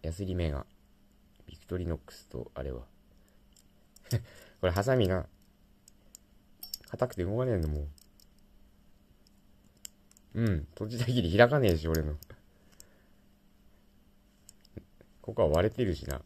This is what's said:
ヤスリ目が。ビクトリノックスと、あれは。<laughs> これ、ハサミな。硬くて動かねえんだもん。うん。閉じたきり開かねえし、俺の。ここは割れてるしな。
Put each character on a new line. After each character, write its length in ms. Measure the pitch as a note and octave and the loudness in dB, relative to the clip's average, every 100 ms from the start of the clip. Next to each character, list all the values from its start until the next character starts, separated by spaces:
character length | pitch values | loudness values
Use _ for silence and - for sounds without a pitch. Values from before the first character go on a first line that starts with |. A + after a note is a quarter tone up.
| D#2+ | -8
ヤ 80 | |
ス 100 | E2 | -6
リ 120 | F#2+ F#2 | -4 0
目 160 | E2+ | 0
が。 160 | C#2+ - - _ _ - _ - - - | -2 -10 -18 _ _ -20 _ -20 -20 -20
ビ 100 | - | -20
ク 80 | - | -8
ト 120 | F2+ | -6
リ 100 | E2+ | -4
ノ 100 | D#2 | -6
ッ 20 | - | -8
ク 80 | |
ス 140 | - - | -20 -14
と、 240 | B1+ A1 | -12 -12
あ 80 | - | -10
れ 100 | C2+ | -8
は。 140 | A#1+ A#1+ - _ - - - - - - _ _ - - | -8 -12 -20 _ -20 -20 -20 -20 -20 -20 _ _ -20 -4
<laughs> 520 | A#2 - - - - | -4 -4 -20 -20 -2
こ 60 | F#2 | 0
れ、 40 | |
ハ 120 | F2 | 0
サ 120 | G2+ C3 | 2 2
ミ 120 | F#2+ | 4
な。 200 | F#2 E2 - - _ - - - - - - _ - _ - - - - | 0 -4 -16 -20 _ -20 -20 -20 -20 -20 -20 _ -20 _ -20 -16 -14 -12
硬 180 | - B2 | -4 -4
く 80 | - | -2
て 80 | |
動 160 | F2 G#2+ | -2 -2
か 60 | B2+ | 0
ね 80 | |
え 20 | G#2 | 0
ん 60 | |
だ 60 | D#2 | 0
も 120 | D2 | -2
ん。 80 | D2 - - - - - - - - - - - _ - - - - - - - - _ _ - - - | -6 -12 -20 -20 -20 -20 -20 -20 -20 -20 -20 -20 _ -20 -20 -20 -20 -20 -20 -20 -20 _ _ -20 -10 0
う 80 | |
ん。 240 | A2+ E2+ C#2 | 2 0 -2
閉 160 | - G#2+ | -10 -8
じ 100 | A#2 | -2
た 60 | A#2 | 2
き 140 | B2+ | 2
り 120 | F2 G2 | 2 6
開 140 | A#2+ | 6
か 100 | D3 | 8
ね 120 | A#2 | 4
え 60 | E2 | 4
し、 100 | D#2+ | 2
俺 160 | D#2+ | 0
の。 140 | D2 D2 - - - _ - - - - - - - - _ _ - - - - - - _ _ - - - - - - - - | 0 -6 -12 -20 -20 _ -20 -20 -20 -20 -20 -20 -20 -20 _ _ -20 -20 -20 -20 -20 -20 _ _ -20 -20 -20 -20 -20 -20 -20 -14
こ 120 | - | -8
こ 80 | A2 | 2
は 60 | E2+ | 4
割 220 | D#2 G#2 | 4 2
れ 60 | A2 | 2
て 80 | |
る 120 | A2+ E2 | -2 -2
し 100 | D2 | -6
な。 140 | C2+ | -10